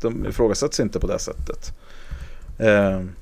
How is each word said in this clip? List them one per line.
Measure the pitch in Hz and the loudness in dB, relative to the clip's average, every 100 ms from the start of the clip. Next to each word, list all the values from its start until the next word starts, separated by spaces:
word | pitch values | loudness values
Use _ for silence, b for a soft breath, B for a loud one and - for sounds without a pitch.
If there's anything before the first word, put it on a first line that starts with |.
de | 117 113 104 | -2 -2 -2
ifrågasätts | 101 113 98 147 - | 2 2 4 0 0
inte | 113 90 | 0 0
på | 92 | -2
det | 92 | -2
sättet. | - - - - - - B B B B B B B - | -4 -6 -6 -6 -8 -10 B B B B B B B 2
Eh, | 113 104 98 95 92 - | 6 6 6 2 -2 -8